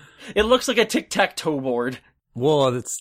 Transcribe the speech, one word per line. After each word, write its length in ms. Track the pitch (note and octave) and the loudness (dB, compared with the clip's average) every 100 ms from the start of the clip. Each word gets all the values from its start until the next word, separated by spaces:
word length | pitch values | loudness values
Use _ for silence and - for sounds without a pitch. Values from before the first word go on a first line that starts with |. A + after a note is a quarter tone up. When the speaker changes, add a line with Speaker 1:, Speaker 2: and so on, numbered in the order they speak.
| - - - | -20 -20 -4
Speaker 1:
It 80 | G3+ | 0
looks 240 | G#3+ B3 - | 2 2 2
like 120 | A3 | 0
a 60 | |
tic-tac-toe 760 | G#3+ D#4+ - - F#3+ - E3 C#3+ | 0 0 -2 -2 0 -2 -4 -2
board. 380 | C3 A#2+ B2 B2+ _ _ _ | -2 -2 -2 -6 _ _ _
Speaker 2:
Well, 320 | A#2 C3+ D3+ C3 | -2 2 4 2
it's, 260 | B2 - - | 0 -6 -12